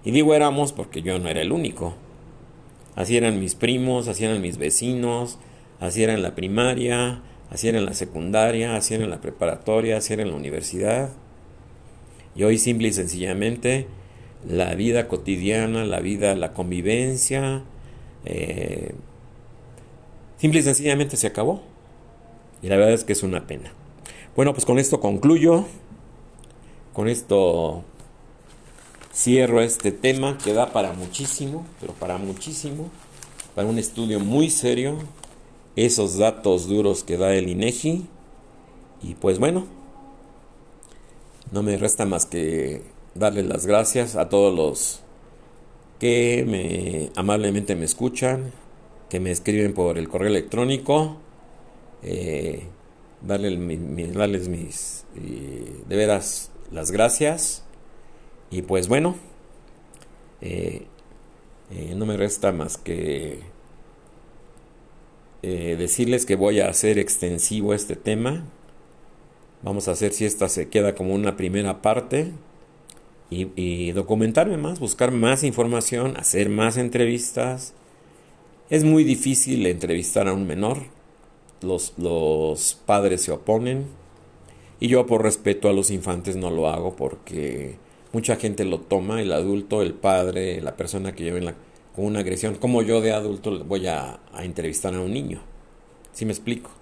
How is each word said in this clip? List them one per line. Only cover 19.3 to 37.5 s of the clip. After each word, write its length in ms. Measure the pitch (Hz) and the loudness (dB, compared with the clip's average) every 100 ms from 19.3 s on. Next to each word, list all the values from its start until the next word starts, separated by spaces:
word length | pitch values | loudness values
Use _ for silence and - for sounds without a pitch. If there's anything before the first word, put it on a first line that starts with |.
| - - - - - - - - - - - | -20 -20 -20 -20 -20 -20 -20 -20 -20 -20 0
simple 220 | 156 156 | 4 4
y 40 | |
sencillamente 540 | 139 135 147 139 143 139 | 4 2 2 2 0 0
se 80 | |
acabó. 380 | 107 - 123 196 - - - - - - - - - - | -2 0 -2 -2 -8 -20 -20 -20 -20 -20 -20 -20 -20 -12
Y 60 | 92 | 2
la 100 | 98 | 6
verdad 160 | 107 | 8
es 100 | 113 | 6
que 100 | 113 | 2
es 100 | 98 | 0
una 240 | 95 87 - | 0 -4 -6
pena. 260 | 76 - - - - - - - | -12 -12 -18 -20 -20 -20 -20 -4
Bueno, 180 | - 139 | 2 2
pues 120 | 139 | 4
con 140 | - 127 | 2 4
esto 200 | 131 151 | 4 2
concluyo. 680 | 101 101 139 165 165 170 208 - - - - - - - - - - - - | 2 4 6 8 8 6 2 -10 -20 -20 -20 -20 -20 -20 -20 -20 -20 -20 -10
Con 160 | - 110 | -2 0
esto 720 | 117 - 101 90 85 80 85 - - - - - - - - - - - - - | -2 2 4 6 4 0 -4 -12 -20 -20 -20 -20 -20 -20 -20 -20 -20 -20 -20 -10
cierro 480 | - 123 127 123 117 | -2 4 6 6 4
este 300 | 113 - 101 | 4 2 -2
tema 460 | 101 131 131 135 139 | 2 2 2 0 -2
que 100 | 104 | 0
da 180 | 107 120 | 2 2
para 200 | 113 95 | 0 -2
muchísimo, 720 | 90 90 110 139 - 135 156 170 - | -4 -8 -6 -6 -4 -6 -8 -12 -14
pero 140 | - | -14
para 240 | - 90 90 | -8 -6 -4
muchísimo, 720 | 98 - - 156 147 147 170 - - - - - - | -6 -8 -10 -8 -8 -10 -12 -14 -20 -20 -20 -16 -10
para 120 | - 104 | -4 0
un 120 | 113 | 0
estudio 400 | - 113 113 107 | -2 -4 -2 0
muy 300 | 101 135 160 | 2 4 4
serio, 480 | - 123 120 135 151 147 - - - - - - | 2 2 0 -2 -6 -10 -16 -20 -20 -20 -20 -8
esos 420 | - 117 110 98 92 | 0 2 4 0 4
datos 500 | 110 - 104 90 87 | 2 4 2 2 2
duros 360 | 104 101 90 | 2 2 0
que 140 | - 87 | -2 0
da 160 | 95 | 4
el 160 | 95 | 2
inegi. 560 | 92 | 2